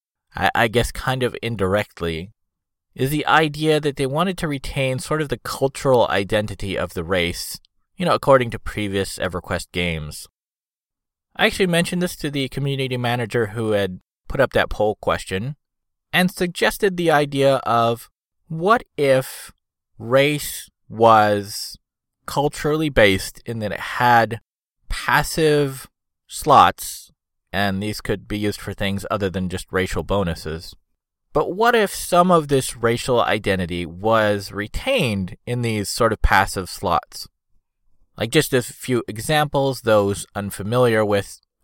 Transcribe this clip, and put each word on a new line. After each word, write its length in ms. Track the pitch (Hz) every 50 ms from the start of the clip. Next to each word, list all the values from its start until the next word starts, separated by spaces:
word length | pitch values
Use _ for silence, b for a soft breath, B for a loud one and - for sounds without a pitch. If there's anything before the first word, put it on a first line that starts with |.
| _ _ _ _ _ _ _
I, 140 | - 92 - -
I 140 | - 120
guess 240 | 113 101 120 113 -
kind 320 | - - - 131 131 131 127
of 120 | 117 - -
indirectly, 920 | - 117 117 95 98 92 98 104 104 - _ - 85 85 82 80 90 104 - _ _ _ _ _ _ _ _ _ _ _ _
is 160 | - 127 135
the 140 | 151 151 -
idea 540 | - 143 156 160 151 147 147 156 156 151 151
that 160 | 151 147 135
they 100 | - 139
wanted 320 | 131 139 151 180 196 180 -
to 80 | 175
retain 520 | 151 143 131 - - - 143 135 131 127 131
sort 220 | - - 151 156
of 80 | 156 139
the 80 | 127
cultural 680 | - - - - - 135 139 - - - 139 127 117 101 -
identity 680 | - 101 101 90 110 107 107 98 98 - - 98 87
of 160 | 58 - 87 -
the 100 | 90 82
race, 560 | 82 95 90 85 87 90 - - - - - - _ _ _ _ _ _
you 100 | - 180
know, 80 | 170 113
according 360 | 117 - 147 135 131 123 117
to 80 | 117 113
previous 600 | - - - - 104 98 95 98 95 - - -
EverQuest 520 | - 92 90 90 - - 95 85 - -
games. 560 | - - 90 87 82 78 76 76 76 - - - _ _ _ _ _ _ _ _ _ _ _ _ _ _ _ _ _ _ _ _ _
I 100 | - -
actually 220 | 214 - - 196
mentioned 340 | 175 170 170 170 - 185 175
this 140 | 175 175 -
to 140 | - - 151
the 180 | 143 143 135 127
community 480 | - 139 139 139 139 135 135 127 127
manager 500 | 123 123 120 120 123 120 104 - 123 113
who 240 | 101 104 120 113 107
had 280 | 107 101 101 95 92 - - _ _ _ _
put 120 | - - 143
up 140 | 127 - -
that 160 | 113 92 -
poll 260 | - - 104 107 101
question 600 | - - - 82 85 - - 95 95 110 139 151 - _ _ _ _ _ _ _ _ _ _
and 200 | - 175 180 180
suggested 640 | - - 185 175 170 - 226 220 - - 220 196 180
the 140 | 175 175 165
idea 460 | 151 147 151 143 135 139 135 139 135
of 520 | 131 - - 117 117 117 117 117 117 - - _ _ _ _ _ _ _
what 360 | _ 160 160 170 196 226 247 - - _
if 540 | - 143 135 131 131 127 - - - - - - _ _ _ _ _ _ _ _
race 720 | - 107 113 123 135 139 147 151 147 - - - - - - _ _ _ _
was 880 | 113 110 113 113 110 110 107 104 104 101 101 101 - - - - - - _ _ _ _ _ _ _ _ _
culturally 640 | - - 147 143 147 - - - 151 151 156 160 151
based 520 | 135 123 110 101 95 95 - - - - -
in 140 | - 117 113
that 120 | 107 101
it 80 | - -
had 640 | - - - - 123 123 120 117 113 107 110 104 - _ _ _ _ _ _ _ _ -
passive 1000 | - - - - 123 147 147 - - 175 156 151 151 147 147 135 135 131 - - _ _ _ _ _ _ _
slots, 840 | _ - - - 156 135 110 90 90 - - - - - - - _ _ _ _ _ _ _ _ _
and 300 | - 95 101 101 95 95
these 200 | 104 104 104 -
could 260 | - - 107 95 101
be 100 | - 107
used 220 | 104 104 104 98 -
for 140 | - 107 95
things 320 | - 104 98 98 98 101 -
other 200 | 107 101 101 95
than 200 | 82 95 92 87
just 160 | 92 90 - -
racial 320 | - 92 92 92 - 90 80
bonuses. 720 | - 95 101 95 85 82 - - 78 80 82 - - - _ _ _ _ _ _ _ _ _ _ _ -
But 220 | 147 151 - 170
what 200 | 190 226 233 240
if 180 | 226 208 185 -
some 380 | - - - 185 175 180 185
of 160 | 175 165 151
this 280 | 139 143 131 127 - -
racial 460 | 120 113 117 117 120 - - 123 117
identity 640 | 90 - 101 110 98 107 95 92 92 82 90 87 87
was 640 | 80 85 90 101 110 113 110 107 104 104 101 98 -
retained 880 | 98 101 104 - - - - 262 277 247 143 120 104 98 92 87 - - _
in 160 | - 123 123
these 280 | 120 117 110 107 98 -
sort 240 | - - 117 113 107
of 80 | -
passive 480 | - - 107 95 98 - - 98 90 -
slots? 580 | - - 101 92 82 - - _ - - - - _ _ _ _ _ _ _ _ _ _ _ _ _ _ _ _ _
Like, 140 | - - 113
just 220 | - 156 139 - 135
a 80 | 127
few 420 | 117 - - - - - 127 113 -
examples, 760 | - 107 110 110 - 151 151 151 143 - 143 135 139 131 -
those 440 | - 117 107 104 101 98 101 87 - - _
unfamiliar 680 | 104 104 98 - - 95 104 120 127 127 120 110 110 110
with 340 | 104 104 101 98 - - - _ _ _ _